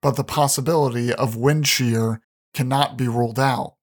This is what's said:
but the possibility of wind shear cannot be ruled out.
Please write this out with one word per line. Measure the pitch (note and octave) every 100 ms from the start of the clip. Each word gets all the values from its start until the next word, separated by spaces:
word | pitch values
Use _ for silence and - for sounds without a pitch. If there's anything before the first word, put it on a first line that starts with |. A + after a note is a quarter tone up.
but | C#3+ C3
the |
possibility | C3+ - C#3+ - C#3 E3 C#3 A#2+ A#2+
of | - B2 A2
wind | B2+ D3+ C#3+
shear | - B2 A2+ A2+ A2 _ _ _ -
cannot | B2+ C3+ C#3+ B2
be | B2+
ruled | A#2 A#2 A2+
out. | C3+ A#2+ - _